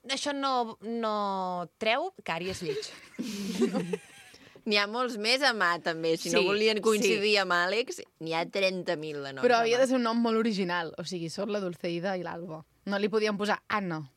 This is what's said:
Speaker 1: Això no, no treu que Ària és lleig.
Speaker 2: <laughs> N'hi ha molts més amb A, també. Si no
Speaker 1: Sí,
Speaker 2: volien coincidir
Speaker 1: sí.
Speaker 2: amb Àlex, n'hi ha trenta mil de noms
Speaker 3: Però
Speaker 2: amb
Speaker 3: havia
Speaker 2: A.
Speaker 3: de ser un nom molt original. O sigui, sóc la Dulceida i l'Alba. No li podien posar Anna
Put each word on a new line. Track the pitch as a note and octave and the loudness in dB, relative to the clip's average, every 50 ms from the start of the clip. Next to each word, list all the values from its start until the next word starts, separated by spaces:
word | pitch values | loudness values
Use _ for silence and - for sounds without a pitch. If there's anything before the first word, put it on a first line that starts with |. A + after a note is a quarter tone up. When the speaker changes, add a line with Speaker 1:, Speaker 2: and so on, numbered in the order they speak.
| - | -4
Speaker 1:
Això | A#3 C4+ C4 - C#4+ C#4+ | -4 -4 -2 -2 -2 -2
no, | C#4 C#4 C4+ C4 B3 A#3+ A3 A3 _ | 0 0 2 2 2 0 -2 -6 _
no | F#3 A3 A#3 A#3 A3+ A3 G#3+ G#3 G#3 G3 F#3+ F#3+ F#3 F#3 F3+ F3+ F3 D#3 _ | -8 -6 -4 -2 0 0 0 0 0 0 -2 -2 -2 -2 -4 -4 -6 -8 _
treu | _ A3 A3 A3+ C4+ E4 F#4+ _ - _ | _ 2 2 2 2 0 -4 _ -10 _
que | - | -4
Ària | E3 E3+ F3 F#3+ | -4 -4 -4 -6
és | F#3 - | -6 -4
lleig. | F3+ D#3 - A4 - - - - - - - | -4 -4 -4 -6 -8 -10 -14 -18 -20 -18 -12
Speaker 2:
<laughs> | - - G#3+ G3+ G3+ G3+ G3 - - A#3 - F3+ - F3 E3+ F#3+ - - - - - - - - - - - - - _ | -10 -8 -8 -8 -8 -6 -6 0 0 0 2 2 -2 -2 -2 -6 -6 -8 -20 -20 -20 -20 -20 -20 -20 -20 -20 -20 -10 _
N'hi | A3+ G#3 G#3 | 0 2 2
ha | G3+ G3+ | 2 2
molts | G#3+ B3 B3+ A#3+ A#3+ G#3 | 0 -2 -2 -2 -2 -2
més | G#3 A3 B3 C4+ D4 | 2 2 2 4 4
amb | C4 A#3+ G#3 | 2 4 4
A, | F#3 F3 E3+ E3 - | 2 2 2 2 0
també. | F3+ E3 E3 D#3+ E3 E3 | -2 -2 0 2 0 0
Si | E3 - F3 E3+ | 0 0 2 2
no | F3+ | 2
Speaker 1:
Sí, | F3+ | 4
Speaker 2:
volien | F#3 G3+ G#3 G#3+ A3 G#3+ G#3+ | 4 2 4 4 2 2 4
coincidir | F#3+ A3 G#3+ G#3 - G3 G3+ G3+ G3 G#3+ G#3 | 2 2 4 4 4 4 2 4 4 4 4
Speaker 1:
sí. | |
Speaker 2:
amb | G3+ F#3+ F#3 F3 | 4 4 4 2
Àlex, | F3 F3 F#3 G3+ A3+ B3+ - F4+ - - _ _ _ D#3+ | 2 2 2 2 0 -2 -2 -6 -12 -12 _ _ _ -6
n'hi | D#3+ D#3+ | -4 -2
ha | E3 F3 E3+ | -2 -2 -2
trenta | - G3 G3 F#3 F#3 F3+ E3+ F3+ F3 | 0 0 2 2 0 0 -2 -2 -2
mil | D3+ D#3 D#3 D3 C#3+ | -2 -4 -6 -6 -6
de | C#3 C3+ C3+ | -6 -8 -6
noms | C3+ F3+ | 0 4
Speaker 3:
Però | B3 B3 A#3 | 4 4 4
Speaker 2:
amb | A#3 | 4
Speaker 3:
havia | A3+ A#3 | 2 4
Speaker 2:
A. | A#3+ C4+ | 4 4
Speaker 3:
de | A#3+ | 4
ser | C4 B3+ | 4 2
un | A#3+ | 2
nom | A3+ A3+ | 2 2
molt | A#3 A#3 A#3 A3 A3 | 2 2 2 2 2
original. | A3+ A#3 G#3+ F#3 G3 F3 F3 F3 E3 D#3 - | 2 2 2 0 0 0 0 -2 -2 -4 -8
O | - F3 | -8 -8
sigui, | D3+ F#3 F3 E3 E3 | -8 -6 -6 -6 -6
sóc | - - G3+ A3 G#3 | -6 -6 -4 -4 -2
la | G#3 | -2
Dulceida | F#3+ F3+ F3 - - F3 E3+ E3+ E3 G3+ F#3+ | -2 -4 -6 -4 -4 -4 -4 -2 -2 -4 -4
i | F#3 E3+ | -4 -6
l'Alba. | E3 E3+ E3+ E3+ E3 D#3 D#3 D#3+ _ _ _ _ | -8 -8 -10 -10 -12 -12 -14 -14 _ _ _ _
No | G3 G3+ G3+ | -4 -2 0
li | G#3 G#3 | 0 0
podien | F#3+ A3 G#3+ G#3+ G#3 | 2 2 2 2 0
posar | F#3 G#3 G3+ G3+ - _ | 0 0 0 0 -2 _
Anna | _ - G#3 G3+ F3+ D#3+ D#3 D3+ C3 _ | _ -4 -2 -2 -2 -4 -4 -6 -10 _